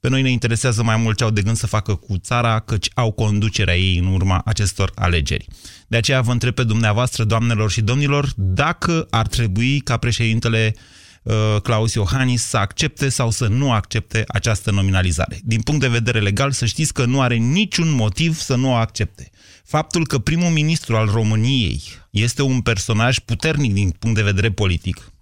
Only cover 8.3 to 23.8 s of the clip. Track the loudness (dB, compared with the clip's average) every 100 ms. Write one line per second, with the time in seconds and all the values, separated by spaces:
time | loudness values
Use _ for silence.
8.3 | -2 -2 0 0 0 0 0 0 -2 0
9.3 | 0 0 2 2 0 0 -2 -2 0 0
10.3 | 0 0 0 0 -2 -10 -20 -20 -14 -2
11.3 | 0 2 0 0 0 0 0 0 0 0
12.3 | 0 -2 -2 -2 -2 -4 -2 -2 0 0
13.3 | 0 0 2 2 0 0 -6 -2 -4 -2
14.3 | -2 -2 -2 0 0 2 2 2 0 -2
15.3 | -6 -2 -2 0 0 2 0 0 0 0
16.3 | 0 0 0 -2 -2 -4 0 0 2 2
17.3 | 2 2 0 0 0 0 2 0 0 -2
18.3 | -2 -2 0 2 0 0 -2 -6 -6 -20
19.3 | _ -20 -20 _ -4 -2 -2 0 -2 0
20.3 | 0 2 2 0 -2 0 0 2 2 2
21.3 | 2 2 2 0 -2 -8 -18 -6 -2 -2
22.3 | 0 0 0 0 -2 0 0 2 0 -2
23.3 | -4 -2 0 0 0